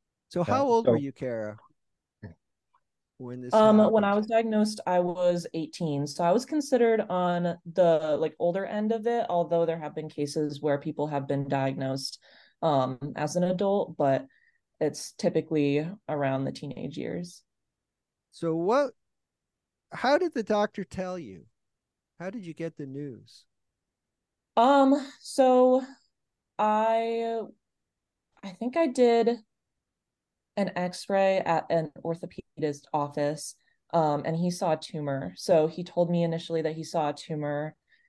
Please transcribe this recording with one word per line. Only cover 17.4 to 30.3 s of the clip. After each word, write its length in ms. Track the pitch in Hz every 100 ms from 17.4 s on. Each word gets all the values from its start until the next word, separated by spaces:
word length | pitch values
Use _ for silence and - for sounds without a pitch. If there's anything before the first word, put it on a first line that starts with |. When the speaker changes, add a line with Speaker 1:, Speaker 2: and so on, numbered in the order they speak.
| _ _ _ _ _ _ _ _ _
Speaker 1:
So 240 | - 165 165
what, 380 | 180 262 269 _ _ _ _ _ _ _ _ _ _
how 260 | 160 254 302
did 160 | 339
the 100 | 247
doctor 400 | 202 208 208 -
tell 360 | 180 - 185 185
you? 260 | 113 92 - _ _ _ _ _ _ _
How 100 | 185
did 160 | 226 170
you 80 |
get 240 | 151 165 -
the 80 | 139
news? 580 | 135 143 104 113 - _ _ _ _ _ _ _ _ _ _ _ 226
Speaker 3:
Um, 400 | 247 277 269 285 - -
so 640 | - - 254 254 254 262 262 - _ _ _ _ _ -
I, 840 | 214 214 220 226 226 226 233 226 - _ _ _ _ _ _ _ _ _
I 60 | 196
think 260 | 180 247 330
I 120 | 320
did 420 | 254 240 233 226 233 _ _ _ _ _ _ _ _ _